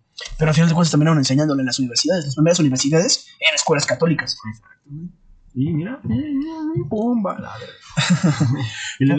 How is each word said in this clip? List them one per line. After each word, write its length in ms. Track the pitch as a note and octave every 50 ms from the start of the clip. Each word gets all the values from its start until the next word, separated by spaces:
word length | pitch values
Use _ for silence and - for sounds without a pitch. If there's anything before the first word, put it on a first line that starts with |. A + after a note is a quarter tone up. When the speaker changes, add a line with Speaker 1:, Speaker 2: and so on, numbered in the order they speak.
| _ _ _ - - - -
Speaker 1:
Pero 120 | - D#3 D#3
al 60 | C#3+
final 140 | D#3+ E3 E3
de 60 | D#3
cuentas 160 | F3 E3+ D#3
terminaron 260 | - D3 D3+ E3 D#3+
enseñándole 440 | D3 C3 - C3 D3 D#3 D#3 C#3 C#3
en 40 | C3
las 140 | B2+ A#2+ -
universidades. 460 | B2+ A#2+ A#2 - - D#3 F#3+ F3 C#3+
Las 100 | C#3 C3
primeras 240 | D3+ D#3 E3+ F3 F3+
universidades 680 | D#3 C3+ B2+ B2+ - C#3+ D#3+ D#3+ G3 C4+ - - - - - -
eran 160 | - D#3 D3+
escuelas 300 | - - E3 D#3 D3 -
católicas. 480 | - B2 - E3 E3+ D3 - B2 - -
Speaker 2:
Exacto, 320 | - - A2 - - _ _ _ _ _
güey. 240 | C#3+ C#3+ D#3 E3+ F3 - _ _ - - - _ - -
Y 160 | B2 C#3 E3
mira, 300 | E3 D3 E3+ A3 C4 D4 A#3 -
eh, 40 | A3
eh, 680 | B3+ D4+ D4+ C#4 C4+ D4 D#4+ D#4+ D#4+ D4+ D#4 E4 E4+ F4+ -
pumba, 500 | - G#3+ A3+ A#3+ B3 A3+ G3 F3+ - -
la 120 | - - - A2+
verga. 960 | - - - - - - - D#3 - - F3 - - D#3 C#3+ - D3+ A#2 C#3 C#3+ C3
<laughs> 340 | A2+ - - - - - -
Y 60 | C3
le, 80 | C#3 C#3+